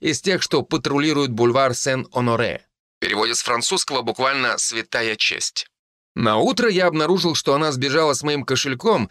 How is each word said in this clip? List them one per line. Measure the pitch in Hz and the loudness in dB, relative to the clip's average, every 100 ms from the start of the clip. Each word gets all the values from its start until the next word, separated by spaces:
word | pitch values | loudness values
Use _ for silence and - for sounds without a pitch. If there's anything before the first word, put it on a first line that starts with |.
из | 156 147 | -4 -2
тех, | 190 180 | -2 -2
что | - 156 | 0 -2
патрулируют | 120 156 151 143 151 147 139 | 0 -2 -2 0 0 0 0
бульвар | 113 120 123 135 | 2 4 4 2
Сен-Оноре. | 120 139 131 - 127 120 113 110 65 - _ _ _ | 0 -2 -2 -2 -2 0 0 0 -4 -12 _ _ _
В | |
переводе | 98 104 113 113 | -4 0 0 -2
с | |
французского | - 117 - 185 - 135 | -2 -2 0 -2 -2 -4
буквально | 117 107 131 139 123 107 | -4 -2 0 0 -2 -2
«святая | - 113 107 123 113 | -4 -4 -4 -4 -2
честь». | 107 - - - - - _ _ _ _ - | -2 -2 -2 -4 -6 -10 _ _ _ _ -2
На | 110 107 | 2 2
утро | 139 180 240 | 2 2 2
я | 185 180 | 2 2
обнаружил, | 156 156 185 170 147 | 2 2 2 0 0
что | - | 0
она | 139 156 | 2 0
сбежала | 131 135 151 156 | -2 0 2 2
с | 135 | 0
моим | 147 147 | -2 -2
кошельком, | 127 127 143 127 214 190 101 | -2 -2 -2 -2 2 2 0